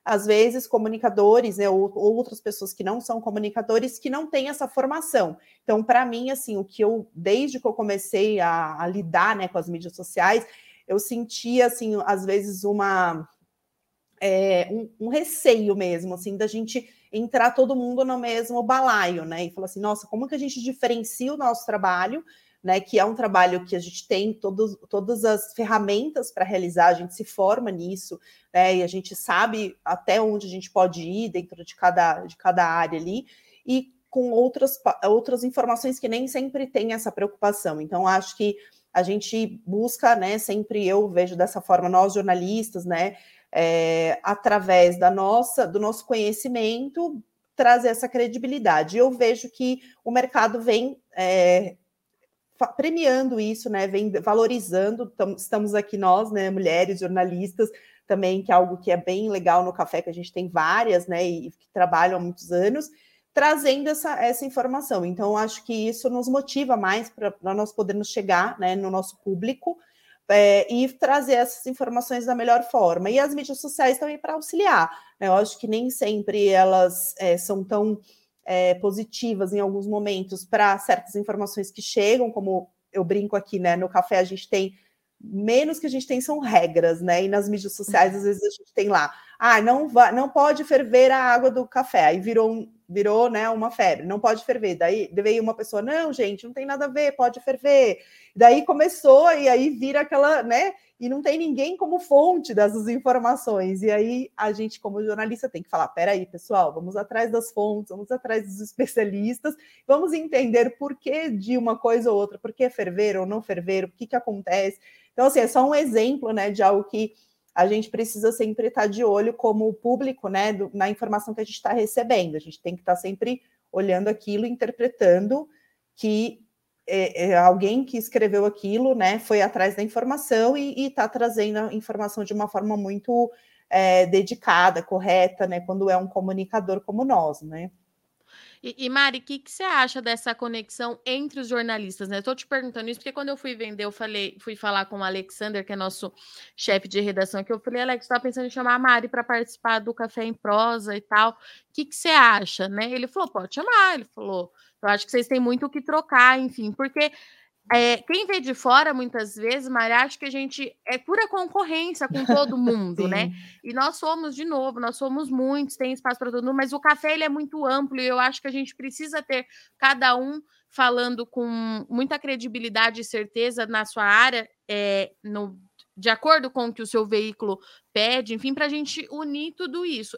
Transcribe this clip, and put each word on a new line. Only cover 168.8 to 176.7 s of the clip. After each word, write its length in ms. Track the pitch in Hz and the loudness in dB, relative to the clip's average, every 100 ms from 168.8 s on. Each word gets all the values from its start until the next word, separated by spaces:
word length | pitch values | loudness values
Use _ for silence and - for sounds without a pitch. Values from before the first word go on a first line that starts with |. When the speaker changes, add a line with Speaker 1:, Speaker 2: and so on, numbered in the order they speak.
| 269 254 311 302 | -14 -12 -10 -8
Speaker 2:
ter 260 | - 254 254 - _ - | -6 -6 -8 -18 _ 0
cada 400 | 269 262 254 247 | 0 4 2 2
um 240 | 269 302 - _ _ | -2 -8 -14 _ _
falando 560 | - 247 247 247 240 233 | 0 2 2 -2 -6 -8
com 580 | 254 240 226 226 220 - | -6 -6 -4 -6 -6 -6
muita 300 | 247 269 294 | -4 -4 -4
credibilidade 800 | 285 254 240 226 233 214 226 226 | -6 -8 -8 -10 -6 0 0 0
e 40 | |
certeza 640 | 226 220 208 233 240 240 220 | -10 -10 -8 -4 -4 -4 -6
na 180 | 220 | -6
sua 200 | 214 - | -6 -4
área, 440 | 202 214 254 247 220 _ - | 2 4 4 0 -8 _ -8
é, 400 | 208 202 196 190 _ | -4 -2 -2 -4 _
no, 340 | 214 208 202 185 185 _ _ - | -12 -8 -10 -12 _ _ _ -4
de 120 | 226 | -2
acordo 400 | 226 302 311 262 | 0 2 2 0
com 160 | 254 | -4
o 40 | 233 | -6